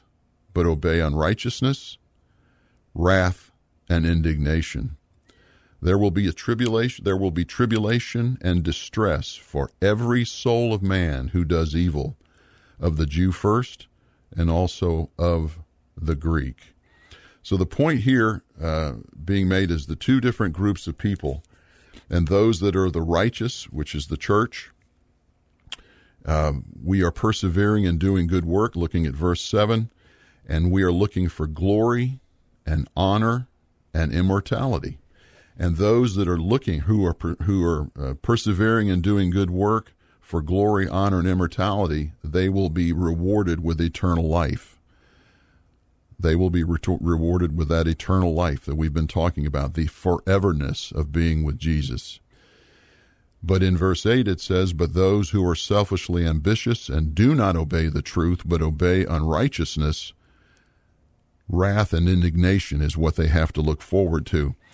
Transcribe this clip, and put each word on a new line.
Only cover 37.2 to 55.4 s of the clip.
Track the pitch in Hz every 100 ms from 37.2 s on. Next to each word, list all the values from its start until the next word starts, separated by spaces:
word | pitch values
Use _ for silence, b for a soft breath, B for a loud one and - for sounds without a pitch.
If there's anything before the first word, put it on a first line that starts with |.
| 85 80
who | 92 98
are, | 85 80 71 -
uh, | 67 67
persevering | - 117 107 92 110 113 104
and | 92
doing | 87 101 92
good | 92 95
work | 90 101 110 - _ b b
for | _ 85
glory, | 78 92 104 104 95
honor, | 90 101 92
and | 87
immortality, | 92 87 - 95 101 92 76 76 -
they | 85 82 95
will | 98 92
be | 80 85
rewarded | 82 87 82 90 104 92 82
with | 82 80
eternal | 82 - 92 85 82
life. | 82 80 - - _ _ b b b b b b b b b _ _ _ -
They | 90 85
will | 92
be | 87 82
re-, | 80 - 90
rewarded | 85 82 82 90 87 78
with | 76
that | 82 80
eternal | 82 - 95 90
life | 80 87 71 -
that | 76
we've | 78
been | 73 78
talking | - 85 82 73
about, | 71 69 80
the | 76
foreverness | - 92 85 - 98 95 78 69 - -
of | - 76
being | 76 82 80
with | 76 65
Jesus. | 78 80 67 64 - - _ b b b b b b b b b b _
But | 85 95
in | 92 90
verse | 92 90 104
eight | 127 104
it | 90
says, | - 92 95
"But | 80 85
those | 87 95 104 98
who | 104